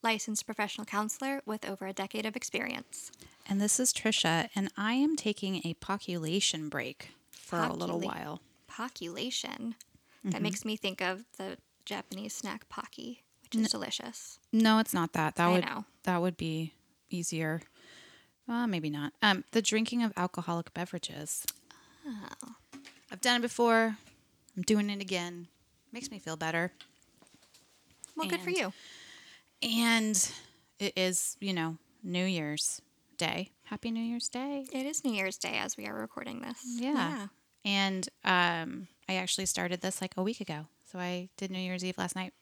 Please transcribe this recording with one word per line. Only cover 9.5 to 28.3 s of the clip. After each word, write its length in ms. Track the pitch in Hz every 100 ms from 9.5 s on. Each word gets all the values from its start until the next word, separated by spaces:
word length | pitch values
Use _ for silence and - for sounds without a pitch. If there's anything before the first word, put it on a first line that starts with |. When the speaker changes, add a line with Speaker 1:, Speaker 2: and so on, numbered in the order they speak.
| - 233 220 - _ _ _
Speaker 1:
That 80 | 196 185
Speaker 2:
Mm-hmm. 60 |
Speaker 1:
makes 220 | 208 202
me 120 | 220 214
think 240 | 196 190
of 240 | 185 185 240 -
the 220 | - - _ _
Japanese 500 | - 202 - 190 214
snack 320 | - 208 214 -
Pocky, 540 | - - - - 240 _ _
which 120 | _ 226
is 40 |
Speaker 2:
N- 40 | 214
Speaker 1:
delicious. 680 | 220 - - - - - - _
Speaker 2:
No, 280 | 220 220 220
it's 160 | 220
not 180 | 185 165
that. 220 | - 151
That 140 | - 175
Speaker 1:
I 40 |
Speaker 2:
would, 140 | 180 -
Speaker 1:
know. 180 | - 214 _
Speaker 2:
that 180 | - 175
would 160 | 180 170
be 340 | 165 160 160 - _ _ _
easier. 500 | 180 170 160 160 160 - _ - - - - _ _ -
Uh, 180 | 233 240
maybe 220 | 180 156
not. 240 | 147 147 -
Um, 240 | 214 185 -
the 100 | 226
drinking 420 | 202 214 220 240
of 120 | 226 196
alcoholic 560 | 180 - 175 170 170
beverages. 720 | - 180 175 - 147 151 - - - _ - - - 302
Speaker 1:
Oh. 460 | 214 190 - - 226 _ 277 277 - _
Speaker 2:
I've 80 | 190
done 160 | 254 247
it 60 |
before. 560 | 240 - 240 226 226 214 - - _ _ - -
I'm 60 |
doing 260 | 180 214 208
it 140 | 202
again. 460 | 196 185 175 175 175 _ _ _ _
Makes 180 | 233 277
me 80 | 220
feel 160 | 165 160
better. 360 | 160 165 175 - - _ _ _ - - _ - _ _ _ _ - -
Speaker 1:
Well, 120 |
good 120 | 311